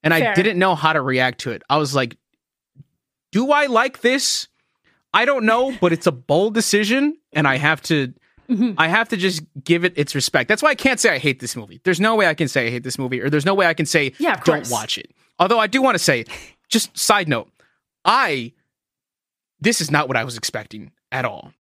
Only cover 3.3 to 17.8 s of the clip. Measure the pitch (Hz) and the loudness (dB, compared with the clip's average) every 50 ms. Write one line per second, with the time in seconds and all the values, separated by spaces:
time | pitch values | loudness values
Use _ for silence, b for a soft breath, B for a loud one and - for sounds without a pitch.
3.3 | - 196 247 269 294 294 294 277 240 220 247 269 262 - - 240 254 277 - - | -2 0 2 4 2 2 2 2 2 2 2 0 -2 0 0 2 2 2 0 -2
4.3 | - - - _ _ _ _ _ _ _ _ _ _ _ _ _ - 196 233 285 | -4 -4 -6 _ _ _ _ _ _ _ _ _ _ _ _ _ 0 0 2 2
5.3 | 285 262 220 220 220 240 254 269 254 214 180 175 165 160 - 180 143 123 - - | 0 2 2 2 4 2 2 -2 -2 0 0 0 0 2 0 -2 -2 -2 -4 0
6.3 | 143 165 196 226 208 226 214 - - 208 214 196 233 269 285 294 311 _ _ _ | 0 2 2 0 0 -2 0 2 0 0 2 2 0 0 0 -2 -2 _ _ _
7.3 | - 156 156 139 131 127 143 151 160 147 - - 165 147 135 127 - _ _ _ | -4 0 0 2 0 2 0 0 0 0 -2 -2 0 0 0 -2 -6 _ _ _
8.3 | _ _ _ - 254 190 240 240 196 160 160 160 180 220 226 - 233 185 180 190 | _ _ _ -4 -2 0 0 -2 0 0 0 2 2 0 0 -2 -4 -2 -2 -2
9.3 | 180 156 151 _ _ 143 - - 170 170 175 180 175 143 143 - - 143 123 - | -2 -4 -10 _ _ -16 -2 0 0 2 2 -2 -2 -2 -4 -4 -2 -4 -4 0
10.3 | - 139 123 - 214 208 - 311 277 - - 269 254 - - 226 165 131 127 147 | 0 -2 0 0 -2 2 2 0 0 2 0 -2 0 2 0 0 0 2 -2 -2
11.3 | 135 - 127 117 - 123 107 101 - 104 _ 185 180 160 196 220 226 220 202 170 | -2 -2 -8 -12 -10 -12 -14 -16 -20 -6 _ -2 0 2 2 0 2 2 2 2
12.3 | 151 - 160 127 - 139 120 113 120 123 123 127 123 - 135 127 127 123 101 139 | 2 0 -2 -2 0 -2 -2 -2 -4 -6 -8 -8 -8 -6 -6 -4 -4 -4 -2 0
13.3 | 147 151 139 185 196 196 190 170 160 165 160 - - 165 143 131 - - 285 349 | 0 0 0 2 2 2 2 2 2 0 -4 0 0 0 0 0 -4 -4 -2 -2
14.3 | 220 - - - 160 151 127 120 123 107 107 107 - - - - _ _ _ _ | -2 0 2 0 0 2 -2 -4 -4 -4 -4 -4 -8 -10 -10 -16 _ _ _ _
15.3 | _ - 175 190 233 226 214 202 208 269 262 269 220 170 - - 139 120 110 B | _ 0 2 2 4 2 2 0 0 2 2 2 2 2 2 0 0 0 -2 B
16.3 | B B B B B B B _ - 226 - - _ - - - 214 202 185 151 | B B B B B B B _ -2 -2 -2 -4 _ -6 0 2 2 2 2 -2
17.3 | 139 117 - _ _ _ _ _ _ _ | -4 -4 -4 _ _ _ _ _ _ _